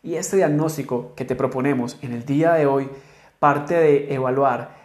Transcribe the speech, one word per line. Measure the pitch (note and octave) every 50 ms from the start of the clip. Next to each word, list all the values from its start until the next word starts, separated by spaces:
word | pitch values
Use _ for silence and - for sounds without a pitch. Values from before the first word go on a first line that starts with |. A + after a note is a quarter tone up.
| _
Y | E3 E3
este | D#3+ F3+ - -
diagnóstico | G3 F3+ D3+ D3 D3 D#3 D#3+ D#3 - C3+ - C3 A#2+ A#2 - -
que | - C3+
te | B2+ B2+
proponemos | B2 - B2 - C3 B2+ C#3+ C#3+ B2+ A#2+ A#2 - - -
en | B2 A#2+
el | A#2 A#2
día | C#3 C#3 C#3+ D#3+ E3 E3+
de | D#3+ D3+
hoy | C#3 C#3 C#3 C3+ C3+ - - - - - _ _ _ _ _
parte | - D3 C#3+ D3 D3 - F3
de | E3+ D#3+ D3+ C#3+ C#3 D3 - C#3
evaluar | C3 C3 B2+ B2+ C#3 C#3 C3+ A#2+ A#2+ - - - - -